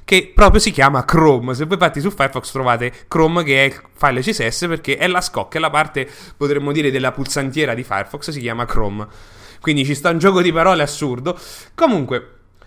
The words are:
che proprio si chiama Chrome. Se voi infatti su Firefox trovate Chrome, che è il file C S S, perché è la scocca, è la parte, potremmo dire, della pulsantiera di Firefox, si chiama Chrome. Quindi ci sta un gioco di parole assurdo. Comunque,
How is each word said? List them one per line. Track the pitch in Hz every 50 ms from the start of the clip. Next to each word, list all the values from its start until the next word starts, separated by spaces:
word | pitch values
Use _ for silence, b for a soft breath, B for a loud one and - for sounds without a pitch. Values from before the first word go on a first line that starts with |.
| B
che | - 196 185 - - -
proprio | - 208 190 175 214
si | - 220
chiama | 175 135 135 139 147 123 -
Chrome. | - - 165 160 156 139 123 120 131 127
Se | 120 156
voi | 156 196
infatti | 170 180 160 143 147
su | 143 202
Firefox | 196 - 139 135 - 131 - -
trovate | - 135 131 123 120 117 123 123 B B B B
Chrome, | - 165 160 160 170 175 170
che | 143 135 135 135
è | 135
il | - - - - _
file | - - 143 127 127
C | 131 214
S | 214 - 120 113
S, | - - 175 175
perché | 165 - - - 135 -
è | 151 180
la | 180 180
scocca, | 180 - - - 190 - - 160
è |
la | 160 151
parte, | 147 151 156 151 - 139 131 B B B B B B B
potremmo | 143 143 143 143 139 143
dire, | 143 160 151 139
della | 131 131 127 127
pulsantiera | 127 - 135 - - 147 135 135 123 156 151 131 117
di | 120 127
Firefox, | - 101 98 101 - - 143 - -
si | 151 143
chiama | 120 117 117 113 120
Chrome. | 110 - 135 110 101 98 104 104 - B B B B B B B B B B
Quindi | B 160 147 147 131
ci | 139 147
sta | 143 - 175
un | 170 165
gioco | 156 196 196 185
di | 180 180
parole | 156 165 165 185 185 165 147
assurdo. | 143 - - 156 139 123 120 131 175 175 B B B B B B B B
Comunque, | - 330 294 226 175 135 117 131 120 - - - - _ _ _ b b